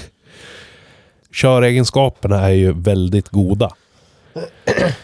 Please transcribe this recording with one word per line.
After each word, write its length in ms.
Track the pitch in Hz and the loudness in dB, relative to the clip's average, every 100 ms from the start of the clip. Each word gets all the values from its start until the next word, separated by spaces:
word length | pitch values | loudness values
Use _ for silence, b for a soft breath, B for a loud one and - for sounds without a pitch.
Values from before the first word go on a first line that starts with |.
| B _ B B B B B B B B B B B | B _ B B B B B B B B B B B
Köregenskaperna 1080 | - 131 127 123 123 117 135 135 - 98 101 | -2 0 2 2 2 0 0 -2 -2 -2 0
är 80 | 98 | 2
ju 200 | 95 92 | 2 2
väldigt 560 | 85 90 98 90 101 - | 0 -2 0 0 -2 -2
goda. 420 | 101 92 98 113 - _ _ _ _ _ - - - - - 180 123 | -2 0 0 -2 -4 _ _ _ _ _ -16 -16 -10 -6 -2 -2 -6